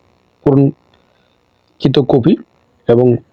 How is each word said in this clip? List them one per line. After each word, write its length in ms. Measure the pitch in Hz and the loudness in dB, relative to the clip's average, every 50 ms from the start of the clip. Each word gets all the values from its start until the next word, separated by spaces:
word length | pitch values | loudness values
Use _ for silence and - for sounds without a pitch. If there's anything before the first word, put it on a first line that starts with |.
| _ _ _ _ _ _ _ _ - | _ _ _ _ _ _ _ _ -4
পূরণকৃত 1500 | 147 135 139 139 - - _ _ _ _ _ _ _ _ _ _ _ _ _ _ _ _ _ _ _ _ - - 139 131 151 | 0 0 2 0 0 -2 _ _ _ _ _ _ _ _ _ _ _ _ _ _ _ _ _ _ _ _ -6 -4 -2 -2 -2
কপি 380 | 131 - - 135 120 156 226 - - _ _ _ _ _ _ _ _ - | 0 0 0 0 0 0 -2 -2 -6 _ _ _ _ _ _ _ _ -2
এবং 280 | 120 120 127 123 120 120 - _ | 0 2 2 0 0 -2 -6 _